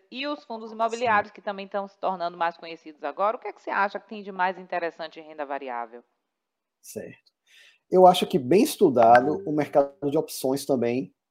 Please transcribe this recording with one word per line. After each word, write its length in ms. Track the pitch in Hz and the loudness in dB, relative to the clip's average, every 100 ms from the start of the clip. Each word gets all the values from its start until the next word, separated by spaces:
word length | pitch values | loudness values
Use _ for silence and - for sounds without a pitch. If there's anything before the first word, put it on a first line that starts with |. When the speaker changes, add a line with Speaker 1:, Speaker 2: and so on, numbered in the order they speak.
| _ | _
Speaker 1:
e 160 | 240 294 | -10 -8
os 180 | 294 | -8
fundos 240 | - 226 220 | -10 -14 -12
Speaker 2:
Sim. 60 | 220 | -4
Speaker 1:
imobiliários, 560 | 226 233 240 208 208 | -4 -2 0 2 0
que 80 | - | -8
também 260 | 214 196 196 | -12 -10 -8
tão 220 | 202 196 | -8 -8
se 100 | - | -6
tornando 380 | 190 185 175 175 | -6 -4 -6 -4
mais 200 | 170 175 | -4 -4
conhecidos 460 | 165 165 156 151 | -12 -16 -18 -12
agora? 360 | 147 139 202 254 | -10 -4 -2 -4
O 20 | |
que 80 | 403 | -8
é 40 | |
que 100 | - | -14
você 80 | - | -6
acha 280 | 202 202 196 | -2 -2 -4
que 80 | - | -12
tem 160 | 214 | -16
de 80 | 202 | -12
mais 280 | 190 185 180 | -4 -4 -4
interessante 600 | 185 175 170 - 160 165 | -8 -6 -6 -8 -14 -16
em 80 | 156 | -18
renda 200 | 156 139 | -12 -8
variável? 580 | 139 135 120 117 120 - _ _ _ _ _ _ _ | -8 -8 -10 -10 -14 -20 _ _ _ _ _ _ _
Speaker 2:
Certo. 500 | - 107 90 - _ _ _ _ _ _ _ | -18 -14 -14 -18 _ _ _ _ _ _ _
Eu 160 | 185 180 | 8 8
acho 200 | 185 - | 8 2
que, 120 | 180 | -2
bem 240 | 123 180 | 2 4
estudado, 800 | 302 - 185 120 113 120 135 151 - | 2 2 2 6 8 8 6 -2 -2
o 60 | |
mercado 580 | 151 143 151 139 - 147 | -2 0 0 0 -2 -4
de 80 | 151 | -2
opções 480 | 147 - 135 135 - | -4 -6 -4 -4 -2
também, 480 | 131 120 123 - _ _ | 0 0 -2 -6 _ _